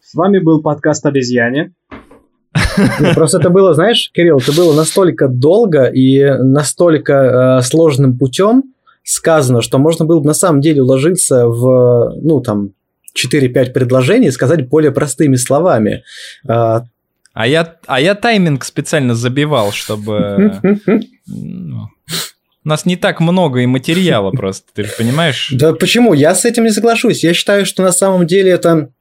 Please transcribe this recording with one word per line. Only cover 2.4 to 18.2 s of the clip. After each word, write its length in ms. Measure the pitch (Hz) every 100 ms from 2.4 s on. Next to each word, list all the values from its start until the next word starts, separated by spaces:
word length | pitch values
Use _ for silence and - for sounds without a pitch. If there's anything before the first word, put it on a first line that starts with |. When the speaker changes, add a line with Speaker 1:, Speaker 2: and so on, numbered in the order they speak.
| _ - - - 135 -
Speaker 2:
Ну, 140 | 147
просто 240 | 165 156 180
это 120 | 175
было, 240 | 180 190
знаешь, 360 | 147 190 233 -
Кирилл, 240 | - 170 147
это 140 | 127
было 200 | 147 175
настолько 540 | 151 156 - 190 - 139
долго 600 | 123 139 196 233 151 127
и 340 | 131 131 135 139 131
настолько, 1200 | 131 139 143 - 175 151 - 139 135 123 127 131
э, 40 |
сложным 540 | 127 156 165 131 139 123
путем 460 | 135 127 196 254 269 _ _ _
сказано, 580 | - - - 160 127 120
что 180 | 113 139
можно 260 | 147 165
было 160 | 160 170
бы 60 | 143
на 80 |
самом 260 | 151 185 147
деле 220 | 143 147
уложиться 680 | 127 131 151 180 - 131 120
в, 680 | 117 127 127 123 120 117 110
ну, 180 | 151 151
там, 300 | 123 104 101 _ _ _ -
четыре-пять 600 | - 127 147 127 131 123
предложений 540 | 131 123 131 127 220 233
и 20 |
сказать 380 | - 131 165 127
более 240 | 160 156
простыми 420 | 127 143 - 156 131
словами. 680 | 123 139 180 131 104 - - - - - -
А, 380 | 117 113 113 120 _ _ _ _
Speaker 3:
А 160 | - 113
я, 260 | 156 170 _ -
а 120 | 135
я 140 | 156
тайминг 500 | 202